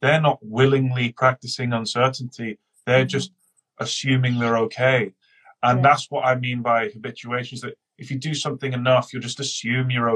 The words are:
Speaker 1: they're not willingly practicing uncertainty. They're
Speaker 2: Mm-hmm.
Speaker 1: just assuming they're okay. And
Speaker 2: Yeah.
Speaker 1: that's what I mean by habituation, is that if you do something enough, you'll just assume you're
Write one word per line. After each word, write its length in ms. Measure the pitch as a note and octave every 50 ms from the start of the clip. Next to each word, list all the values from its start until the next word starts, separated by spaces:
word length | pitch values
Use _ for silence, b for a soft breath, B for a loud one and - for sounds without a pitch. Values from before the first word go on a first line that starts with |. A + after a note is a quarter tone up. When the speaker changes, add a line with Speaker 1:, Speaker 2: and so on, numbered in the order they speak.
| C3
Speaker 1:
they're 180 | C#3 D#3 D#3+
not 240 | D3+ C#3+ - - -
willingly 680 | G#2+ G#2+ A#2+ C3+ C3+ C3+ C3+ C3 B2+ B2+ B2 A#2+ A2+ -
practicing 600 | - C3 B2+ B2+ - - - - - B2+ A#2+ A#2+
uncertainty. 880 | A2+ A2+ G#2+ - A#2+ B2+ C3 B2+ - B2+ B2 - - A#2 A2 G#2 - _ _ _ _ _
They're 160 | A#2+ B2 C3 C3
Speaker 2:
Mm-hmm. 60 | B2+
Speaker 1:
just 220 | C#3 C3+ - - _ _ _ _ _ _ _ _ _ -
assuming 600 | C3+ - - - - C3 C3 C3 B2+ B2 B2 A#2+
they're 180 | A#2+ A#2 A#2 A2+ A2+
okay. 460 | A2 - - B2+ C3 C3 A#2+ G#2 G2 - _ b b b b b b b b -
And 160 | A#2+ B2 B2+
Speaker 2:
Yeah. 40 | B2+
Speaker 1:
that's 280 | C#3 D3 C#3+ - -
what 140 | C#3+ C3+ C3
I 80 | B2+ B2+
mean 260 | B2+ B2 B2 B2 B2
by 280 | A#2 A#2+ A#2 A2+ A2 G#2
habituation, 680 | - A2 G#2+ A#2 A2 - - A#2 A#2+ B2 A#2+ - B2+
is 60 | - A#2+
that 160 | - - - _ _ _ -
if 120 | - -
you 80 | C3+ C3
do 160 | C#3 D#3 D3+
something 380 | C#3+ - D3 C3+ - C#3 C3 B2+
enough, 400 | B2 B2 B2+ B2+ B2 A#2+ - -
you'll 100 | A#2 A2
just 160 | A#2+ - -
assume 500 | C3+ - - - - A#2 B2 C3 B2+ B2+ B2+
you're 180 | A#2+ A#2 A#2 A2+